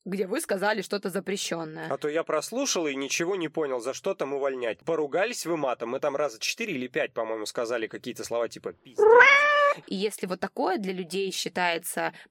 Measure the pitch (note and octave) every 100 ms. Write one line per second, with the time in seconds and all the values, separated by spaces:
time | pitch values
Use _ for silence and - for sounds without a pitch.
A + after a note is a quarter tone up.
0 | - F#3+ F#3 C4 - G3+ G3+ A3 F#3 G3+
1 | G3 F#3+ F#3 G3 - E3 D#3+ D#3+ D#3+ E3+
2 | D3 D#3 D#3 D3+ - A#3+ C4+ F#3 D#3 C3+
3 | C#3 - E3+ G3 D#3 E3 D3 B2+ A#2 C3
4 | G3 F#3 C#3+ C#3 C#3 C3 A#2+ G2+ - D#3+
5 | D3 D#3 A3 A#3+ D#3+ E3 C3+ A#2 A#2 C3
6 | D3 C#3 D3 A2 - - G#3 C#3+ B2+ D3
7 | C3 - A2 A2 G#2 - A2+ A#2+ G#2+ A2
8 | B2+ A2 G#2 A#2 A2+ - G2 - - -
9 | G#4+ A#4+ C5+ C#5 D5 D5 C#5+ D5 - F#3
10 | G3+ - F#3+ F3+ F#3+ - D#4+ F4+ F#3+ F#3
11 | E3+ F#3 G3 - - - F3+ E3 - -
12 | E3 - -